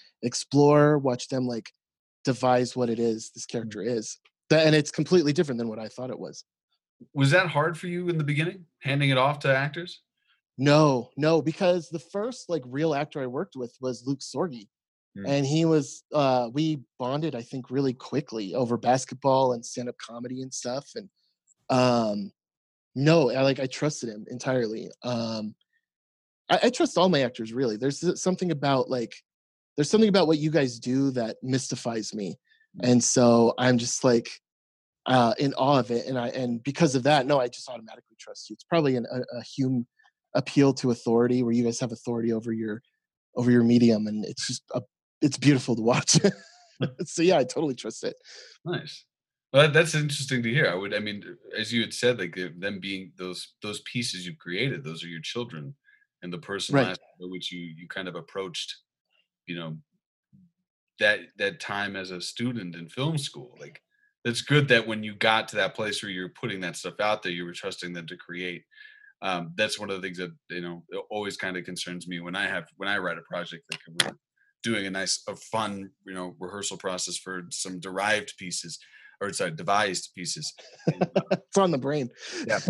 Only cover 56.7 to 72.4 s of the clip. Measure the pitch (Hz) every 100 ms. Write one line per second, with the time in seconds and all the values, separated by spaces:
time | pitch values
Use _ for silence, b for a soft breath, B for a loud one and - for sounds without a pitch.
56.7 | 139 104 92 _ _ 92 92 - 90 85
57.7 | 80 87 98 90 85 80 98 95 78 -
58.7 | - _ _ _ _ _ _ - 87 80
59.7 | 78 - _ _ _ _ 95 _ _ _
60.7 | _ _ - 107 104 87 - 101 85 -
61.7 | 101 101 98 90 90 - - 120 120 90
62.7 | 85 82 - 147 156 139 73 64 - -
63.7 | - _ _ _ _ 120 117 - 147 143
64.7 | 117 113 110 107 101 110 110 107 107 95
65.7 | - 107 - 101 92 90 - 120 95 90
66.7 | 80 90 85 104 107 92 87 87 87 98
67.7 | 92 90 87 82 90 - 85 90 82 -
68.7 | B B B B B 98 90 82 87 107
69.7 | - 101 95 95 90 90 80 - 87 87
70.7 | 85 - 98 - 107 101 95 95 90 87
71.7 | 87 - 90 85 87 87 95